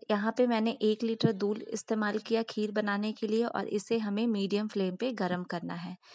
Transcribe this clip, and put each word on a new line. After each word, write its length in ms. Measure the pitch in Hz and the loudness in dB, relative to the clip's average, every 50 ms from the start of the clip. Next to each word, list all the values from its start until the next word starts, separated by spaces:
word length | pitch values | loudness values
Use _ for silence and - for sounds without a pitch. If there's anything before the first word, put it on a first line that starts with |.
| - - | -2 0
यहाँ 240 | 214 202 208 226 220 | 0 2 2 0 4
पे 100 | - 247 | 4 4
मैंने 240 | 240 233 220 220 226 | 4 4 4 2 2
एक 320 | - - 214 214 214 214 | 0 2 2 2 2 2
लीटर 300 | 233 220 226 - - 233 | 2 -2 0 4 2 2
दूध 300 | 214 190 208 202 214 - - - | 4 4 0 0 0 -2 -6 -6
इस्तेमाल 500 | - 214 - - 220 220 208 208 208 214 | -6 -6 -4 -2 -2 0 0 0 -2 -2
किया 240 | 214 - 226 226 | -2 0 0 0
खीर 280 | 226 - - 214 214 214 | 0 -2 -2 -2 -2 0
बनाने 420 | 202 214 208 208 202 202 214 220 | 0 -2 0 0 0 0 0 -2
के 140 | 208 - 226 | -4 -4 -2
लिए, 180 | 208 214 226 - | 0 2 2 0
और 240 | - - - 208 - | 0 -2 -2 -2 -2
इसे 300 | - 208 - - 233 226 | -2 -2 0 0 0 0
हमें 280 | 214 202 202 214 233 | 0 0 0 0 0
मीडियम 420 | 240 214 202 196 185 202 202 214 208 | 0 2 0 0 0 0 0 0 -2
फ्लेम 280 | - 202 190 185 185 | 0 0 0 0 0
पे 160 | - 233 262 | -2 -4 -4
गरम 300 | 233 220 190 175 180 180 | -2 0 0 0 0 -2
करना 320 | 180 - 180 170 175 170 175 | -4 -4 -6 -6 -6 -6 -8
है। 220 | 175 170 180 180 - _ - | -8 -8 -10 -12 -14 _ -20